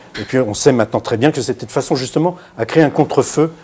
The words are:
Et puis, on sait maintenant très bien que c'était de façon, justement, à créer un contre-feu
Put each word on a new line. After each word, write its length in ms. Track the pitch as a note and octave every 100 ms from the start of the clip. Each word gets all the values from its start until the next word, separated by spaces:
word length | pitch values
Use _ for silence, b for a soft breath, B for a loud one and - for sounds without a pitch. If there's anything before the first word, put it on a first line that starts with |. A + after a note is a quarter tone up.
| B -
Et 40 |
puis, 160 | G2 C3
on 160 | A2
sait 180 | G#2 C#3+
maintenant 280 | B2 G#2+ A2
très 180 | - A2+
bien 120 | D3
que 120 | D#3
c'était 240 | A#2 - A2
de 40 |
façon, 240 | C#3+ -
justement, 420 | C#3 B2+ D3 F3 F3 B -
à 80 |
créer 180 | A2+ -
un 60 | -
contre-feu 640 | E3 C#3+ - A#2+ - D#3+ E3